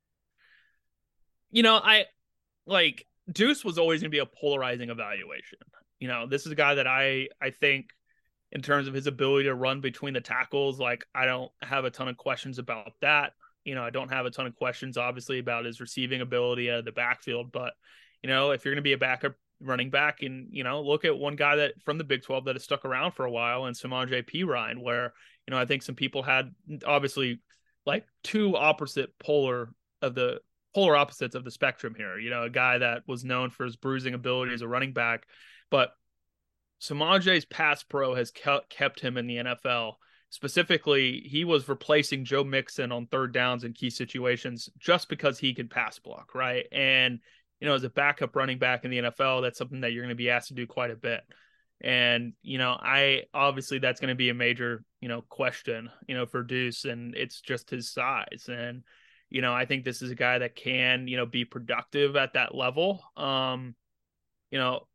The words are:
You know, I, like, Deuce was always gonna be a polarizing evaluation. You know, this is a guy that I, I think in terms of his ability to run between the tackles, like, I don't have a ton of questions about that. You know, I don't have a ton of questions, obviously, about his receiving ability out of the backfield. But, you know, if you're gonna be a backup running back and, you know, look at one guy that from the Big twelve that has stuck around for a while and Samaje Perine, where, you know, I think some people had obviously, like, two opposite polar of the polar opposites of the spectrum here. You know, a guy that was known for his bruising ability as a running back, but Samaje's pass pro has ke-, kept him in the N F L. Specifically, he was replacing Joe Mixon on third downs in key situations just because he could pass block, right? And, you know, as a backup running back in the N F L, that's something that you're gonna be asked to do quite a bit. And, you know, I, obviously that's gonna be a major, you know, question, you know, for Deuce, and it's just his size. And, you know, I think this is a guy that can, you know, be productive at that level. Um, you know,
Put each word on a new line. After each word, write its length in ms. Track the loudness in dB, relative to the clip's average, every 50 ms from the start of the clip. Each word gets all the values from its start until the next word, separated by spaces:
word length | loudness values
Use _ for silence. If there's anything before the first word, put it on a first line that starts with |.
| _ _ _ _ _ _ _ _ _ _ _ _ _ _ _ _ _ _ _ _ _ _ _ _ _ _ _ _ _ _
You 120 | 4 6 8
know, 120 | 8 8
I, 300 | 8 8 8 8 6 6 2 _ _ _ _ _ _ _ _ _ _ _
like, 420 | 0 4 4 4 4 2 -2 -10 _ _ _ _ -6
Deuce 320 | 0 4 4 4 4 2 -2
was 140 | -2 2
always 240 | 4 4 4 4 2
gonna 80 | 0 0
be 80 | 0
a 80 | 0 -2
polarizing 640 | -2 _ -4 0 0 0 0 0 -2 -4 -4 -6 -8
evaluation. 720 | -8 -8 -6 -6 -6 -8 -8 -10 -12 -12 -14 -16 -20 -20 -20 -20 _ _ _ _ _ _
You 100 | -6 -6
know, 180 | -4 -4 -2
this 180 | -2 -2 -4 -4
is 60 | -2
a 40 | 2
guy 200 | 4 4 4 4
that 120 | 4 2
I, 420 | 2 2 2 2 2 0 0 -4 -6 -8 _
I 100 | -6 -6
think 400 | 0 2 4 4 4 2 -2 -8 _ _ _ _ _ _ _ _ _ _ _ _
in 100 | -10 -8
terms 260 | 0 2 2 2 2
of 60 | 0 -4
his 140 | -4 -2
ability 380 | -4 0 0 2 4 4 4 4
to 100 | 2 0
run 240 | 0 0 0 0 0
between 340 | -2 -6 -6 -6 -6 -6 -4
the 80 | -6
tackles, 580 | -4 -2 -2 -2 -2 0 0 0 0 0 0 -2
like, 260 | -2 -2 -2 -4 -6 -8 -2
I 100 | 0 0
don't 260 | 0 0 -2 -6 -10 -12 _
have 240 | -8 -4 -2 -2 -2
a 60 | -2
ton 160 | -4 -4 -6
of 100 | -6 -6
questions 420 | -4 -4 -4 -4 -4 -4 -8 -8 -8
about 340 | -6 -6 -8 -8 -8 -14 -8 _
that. 320 | 2 2 4 2 2 -2 -6 _ -20 _ _ _ _
You 120 | -8 -6
know, 80 | -6 -6
I 80 | -4
don't 200 | -4 -6 -4 -4
have 140 | -4 -4 -4
a 60 | -4
ton 160 | -4 -4 -6
of 80 | -6 -6
questions, 420 | -4 -4 -4 -2 -4 -8 -6 -4
obviously, 420 | -2 -2 -2 -4 -6 -6 -6 -4 -4
about 260 | -2 -2 -4 -4 -4
his 140 | -6 -10 -12
receiving 420 | -14 -10 -4 -4 -2 -2 -2 -4
ability 480 | -2 -2 0 0 2 0 0 0 0 0
out 100 | -2 -2
of 60 | -4
the 60 | -4
backfield. 600 | -4 -2 -2 -2 -2 -2 -4 -6 -6 -6 -6 -6
But, 220 | -8 -8 -8 -8 -10 _ _ _ -20 -20 -20 _ _ _
you 80 | -2 2
know, 220 | 2 4 4 4
if 140 | 2 0 0
you're 80 | -2 -2
gonna 80 | 0
be 120 | 2 2 2
a 40 |
backup 380 | 4 2 0 0 0 -2 -4 -4 _ _ _ _ _
running 300 | -4 -2 -2 0 0 0
back 340 | 2 2 2 2 0 -2 -6
and, 240 | -8 -8 -10 -14 -10
you 120 | -8 -6 -4
know, 180 | -4 -4 -2
look 240 | 0 0 2 2 4
at 120 | 2 2
one 200 | 2 -2 -4 0
guy 180 | 2 4 4 4
that 180 | 4 4 2 0 -4 _
from 120 | -4 -4
the 60 | -4 -2
Big 180 | -2 -2 -2 -2
twelve 220 | -4 -4 -2 -2
that 100 | -4 -6
has 80 | -6 -4
stuck 200 | -4 -4 -4 -2
around 280 | -4 -2 -2 -2 -2
for 140 | -2 -2 -4
a 60 | -2
while 340 | -2 0 0 0 0 -2 -2
and 100 | -4 -6
Samaje 520 | -8 -8 -4 -4 -4 -2 -2 -2 -4 -4
Perine, 540 | -4 -4 -2 0 0 0 0 -2 -4 -6 -6
where, 320 | -4 -2 -2 0 -2 -4 -8 _ -20 -20 _ _ _
you 40 | -2
know, 60 | 0
I 80 | 0 2
think 180 | 2 0 0 -2
some 120 | -6 -4
people 260 | -4 -4 -2 -2 -2
had 320 | 0 2 2 2 0 -2 -8 -18 _ -14 -12 -6 0
obviously, 540 | 2 2 2 2 0 0 -2 -2 -2 -2 -6 -10 _ _ _ _ _ _ _ _
like, 200 | -2 -2 -2 -4 _ _ _ -8
two 340 | -2 0 2 2 2 2
opposite 600 | 4 4 4 4 2 -2 -4 -4 -4 -4 -4 _ -8
polar 540 | -2 2 2 4 4 2 0 -2 -4 -8 -12 _ _ _ _ _
of 140 | -4 -2 0
the 260 | 0 0 0 0 -4 -8 _ _ _ _ _ 2
polar 220 | 4 6 8 8
opposites 380 | 8 6 4 0 -4 -6 -6 -6
of 100 | -8 -10
the 60 | -10
spectrum 440 | -2 0 0 0 0 -2 -8 -10 -8
here. 220 | -8 -8 -8 -8
You 120 | -8 -6 -4
know, 140 | -4 -4 -4
a 60 | -2
guy 300 | 0 2 4 4 4 4
that 240 | 2 0 0 -2 -6
was 160 | -8 -8 -6 -4
known 280 | -2 -2 0 -2 -2
for 120 | -4 -6 -8
his 140 | -8 -8
bruising 380 | -6 -4 -4 -4 -2 -2 -4 -6
ability 380 | -4 -2 -2 0 0 0 -2 -4
as 80 | -6
a 60 | -4
running 240 | -4 -2 -2 -2 -2
back, 360 | -2 0 0 0 0 -2 -6 _ -20 -20 -20 -20 -20 -20 _ _
but 240 | 4 4 4 2 0 _ _ _ _ _ _ _ _ _ _ _ _ _ _ _ _ _
Samaje's 640 | -10 -6 -4 -2 2 4 4 6 6 6 4 4 2
pass 380 | 0 -2 0 2 2 2 0 -4
pro 320 | -4 -2 0 0 2 2
has 160 | 0 -2 -2
ke-, 360 | -6 -4 0 2 2 2 0 _
kept 300 | -2 -2 0 0 0 -2
him 160 | -4 -4 -4
in 120 | -4 -4
the 100 | -4 -6
N 100 | -4 -4
F 180 | -4 -6 -4 -2
L. 340 | -2 -2 -2 -2 -6 -8 _ _ _ _ _ _ _
Specifically, 920 | -12 -10 -8 0 2 2 4 4 2 2 4 4 4 6 4 4 0 -4 -8
he 200 | -4 -4 -2 2
was 240 | 4 4 4 2 0
replacing 560 | -4 -4 2 4 4 4 4 2 -2 -4 -2
Joe 180 | 0 0 0 2
Mixon 480 | 2 0 -2 -2 -2 -4 -6 -4 -4
on 160 | -4 -6 -4
third 240 | -4 -2 -2 -2 0
downs 320 | 0 2 2 2 0 -2 -4
in 80 | -8
key 200 | -8 -6 -6 -6
situations 800 | -4 -6 -8 -6 -6 -2 0 0 0 0 -2 -8 -8 -10 -12 -16 -16
just 300 | -4 2 2 2 2 2
because 320 | -4 -6 0 0 0 0 0
he 140 | -2 -2 -2
could 160 | -4 -8 -4
pass 300 | -4 -2 -2 -4 -6 -10
block, 360 | -14 -14 -14 -14 -14 -10 -6
right? 300 | -4 -2 -2 -2 -2 -4 -4
And, 480 | -2 2 4 6 6 6 4 4 0 -4 -10 _ _ _ _ _ _ _
you 100 | 0 0
know, 60 | 2
as 80 | 2 0
a 60 | 0
backup 460 | 0 2 2 2 2 0 -4 -2 0
running 220 | 0 0 0 0
back 260 | 2 2 2 2 0 -2
in 80 | -4
the 60 | -2
N 80 | -2 -2
F 160 | -2 0 2
L, 200 | 2 2 2 2
that's 180 | 0 -2 -4 -6
something 220 | -8 -8 -6 -4
that 120 | -4 -4 -4
you're 100 | -4 -6
gonna 120 | -6 -6
be 160 | -2 0 2
asked 160 | 2 0 -2
to 60 | -4 -8
do 100 | -8 -8
quite 260 | -6 -4 -4 -4 -4
a 40 | -4
bit. 260 | -6 -4 -4 -4 -4 -6 _ -20 _ _ _ _ _ _ _ _ _
And, 540 | 0 2 4 4 4 4 4 2 0 -4 -10 _
you 160 | -10 -6 -2
know, 140 | 0 0 0
I, 540 | 0 -2 0 0 2 4 4 4 4 2 -2 -4
obviously 460 | 0 2 2 2 2 -2 -4 -4 -2
that's 240 | 0 0 0 0 0
gonna 140 | -2 -2 0
be 140 | 2 2 0
a 40 | 2
major, 500 | 2 2 0 2 0 -2 -4 -6 -6 -10 _ _ _
you 80 | -8
know, 140 | -8 -8 -8
question, 680 | -10 _ -6 -2 -2 -2 -2 -4 -6 -6 -6 -6 -8 -14 -18 -18 -12
you 80 | -8 -4
know, 100 | -4 -4
for 160 | -4 -4 -6
Deuce, 420 | -4 -4 -2 -2 -2 -2 -4 -6 -6
and 300 | -8 -8 -8 -10 -8 -6
it's 240 | -6 -6 -6 -8 -12
just 300 | -8 -6 -6 -6 -6 -8
his 200 | -8 -8 -8 -6
size. 580 | -4 -2 -2 0 -2 -2 -4 -8 -12 -14 -12 -12
And, 340 | -10 -8 -8 -8 -10 -12 -16 _ _ _ _ _ _ _ _ _
you 120 | -2 0
know, 120 | 0 2 2
I 120 | 0 0
think 180 | 0 -2 -2 -2
this 160 | -4 -4 -4
is 100 | -6 -8
a 40 | -2
guy 240 | 0 2 2 2 2
that 160 | 0 -4 -6
can, 520 | -6 -4 -2 0 2 2 2 2 2 0
you 80 | -2 -2
know, 100 | -2 -2
be 200 | -2 -2 -2 -4
productive 720 | -4 -8 -8 -4 -2 -2 -2 -4 -2 0 2 2 4 4
at 180 | 2 0 2 0
that 200 | 0 0 0 -2
level. 500 | -4 -4 0 0 2 2 2 0 -2 -8 -14 _
Um, 600 | -6 -2 -2 0 0 0 -2 -2 -6 -8 -12 -14 -18 _ _ _ _ _ _ _ _ _ _ _ _ _ _ -2
you 60 | 0
know, 260 | 0 0 0 -2 -6 _